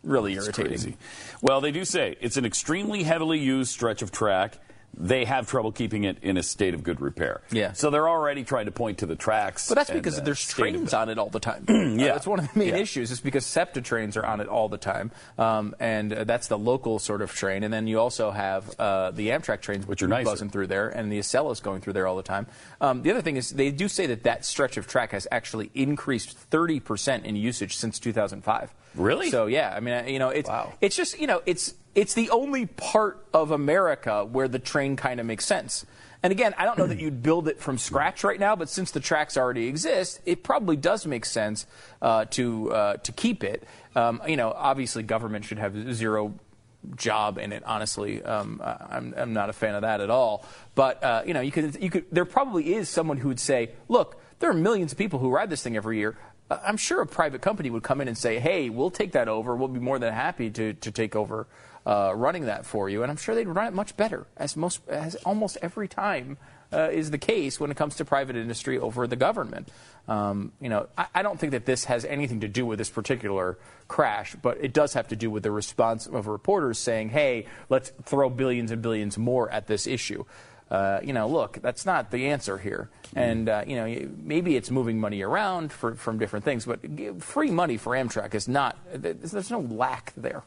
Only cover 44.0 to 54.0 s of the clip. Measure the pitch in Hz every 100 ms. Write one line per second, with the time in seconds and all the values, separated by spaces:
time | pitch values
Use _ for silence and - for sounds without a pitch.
44 | 117 117 160 156 113 - 143 135 123 117
45 | 107 110 113 107 104 104 104 104 117 117
46 | 110 107 107 104 - - _ _ - 127
47 | 117 107 107 98 104 107 113 110 107 -
48 | 104 107 - 110 104 110 - 113 - 127
49 | 123 123 123 110 101 104 110 101 110 107
50 | 101 127 120 104 - - - - 135 -
51 | 131 113 113 160 131 151 156 147 185 175
52 | - 170 175 - 277 190 151 214 175 -
53 | 160 143 135 127 - 131 117 - - 233